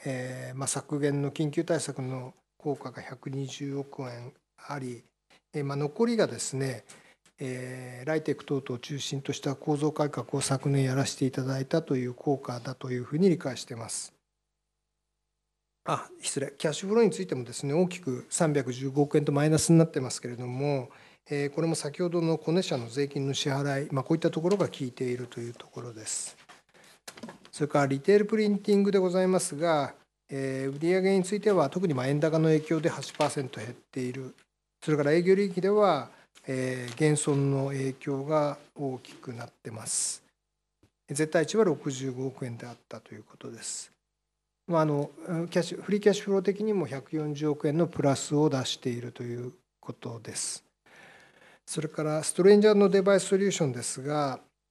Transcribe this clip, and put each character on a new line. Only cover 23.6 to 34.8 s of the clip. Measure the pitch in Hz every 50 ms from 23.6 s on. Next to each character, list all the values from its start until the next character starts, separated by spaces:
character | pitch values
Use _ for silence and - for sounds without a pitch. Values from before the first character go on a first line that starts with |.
| 143 143 139 139 147 -
い、 |
ま | 143 135
あ、 | -
こ | - 165
う | 165
い |
っ |
た | - 165
と | 165 160
こ | 160 180
ろ | 202
が | 190 165 117
効 | - -
い | 143 120
て | 117 - 131
い | 123 123
る | 120 123 117
と | - 120
い | 117 117
う | 120
と | - - -
こ | - 127
ろ | 123 120 110
で | 110 107
す。 | - - - - - - - - - - - _ _ _ - - - - _ _ - - - - - - - - -
そ | - - 151
れ | 139
か | - 147
ら | 143 135
リ | 135 135
テ | - - 202
ー | 208
ル | 214
プ | 208 220 214
リ | 214 208
ン | 208 196
テ | - 214
ィ | 202 202
ン | 202
グ | 202
で | 196 196
ご | 185 180
ざ | 175 185
い | 185 185
ま | 190 175
す | - - 151 143
が、 | 170 170 160 147 131 - - - _ _ _ _ _ -
え | 143 135 135 135 135 135 135 139
ー、 |
売 | 139 147 160 175 185 190 185
上 | 190 196 190
に | 180
つ | - 208
い | 202
て | 208 220
は | 196 175 147 139
特 | - 180 190 175
に、 | 143
ま | 127 127
あ、 | 135
円 | 147 147
高 | 143 160 160 160
の | 156
影 | 160 156 156
響 | 156 - 165 156
で | 151 170
八 | - - 131 - -
パ | - 151
ー | 143
セ | - 151
ン | 131 123
ト | - 117
減 | 107 117
っ | -
て | - - _ - 135
い | 127 123 123
る。 | 135 131 123 - _ _ _ _ _ _ _ _ _